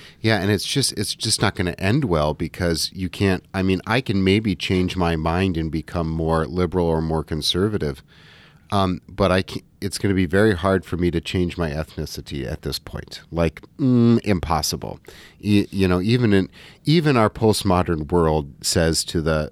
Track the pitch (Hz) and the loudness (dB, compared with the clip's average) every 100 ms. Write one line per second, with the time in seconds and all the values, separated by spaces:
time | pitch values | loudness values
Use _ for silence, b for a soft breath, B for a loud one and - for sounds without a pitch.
0 | B B 110 107 95 101 - 143 123 - | B B 0 2 2 0 0 -2 -2 -2
1 | 104 - 113 - 107 - 90 - 95 135 | -6 -4 -4 0 0 0 -4 -2 0 0
2 | 120 80 76 76 80 - 87 80 - 95 | 2 0 0 -2 -6 -2 -2 -2 -4 -6
3 | 90 - 101 92 - 98 95 92 - 120 | -6 0 0 0 -4 -2 0 0 -2 -2
4 | 127 98 95 107 110 85 - 92 90 90 | 0 0 2 2 2 -2 0 0 0 0
5 | 85 82 80 87 95 82 80 80 - 87 | 0 0 0 0 0 0 -2 -4 -4 -4
6 | 80 80 80 80 73 87 87 90 85 80 | -2 -2 0 0 0 -2 -2 0 0 0
7 | 80 80 73 78 - 87 107 101 76 71 | 0 -2 -4 -4 -2 0 0 -2 -4 -8
8 | - B B B B B B 101 92 90 | -14 B B B B B B -2 0 -2
9 | - 95 95 92 92 - - - 98 - | -6 0 2 2 -2 -8 -14 -10 -10 -4
10 | 101 95 87 98 110 87 98 95 - 87 | 0 0 2 4 2 2 2 0 -2 -2
11 | 87 80 - 95 87 87 82 73 78 - | 0 -2 -2 -2 -2 -2 -4 -4 -8 -8
12 | 76 - - 71 64 78 69 67 - - | -10 -10 -10 -8 -8 -8 -8 -8 -10 -14
13 | - - - 82 82 - - - 131 123 | -14 -18 -8 -2 -2 -2 -12 -2 2 4
14 | 117 117 107 90 73 78 - 67 55 - | 6 4 2 -2 0 -2 -2 -6 -8 -14
15 | - B B B 104 101 90 98 95 90 | -18 B B B 2 2 2 0 2 2
16 | 101 123 117 98 90 - B B - 170 | 2 2 4 2 2 -6 B B 0 2
17 | 151 127 107 - 110 101 101 90 90 78 | 4 4 2 2 0 2 2 2 2 -2
18 | 73 85 80 78 71 65 - 92 82 80 | 0 2 4 2 -2 -6 -2 2 2 0
19 | - 87 78 78 76 | -2 -2 0 -2 -4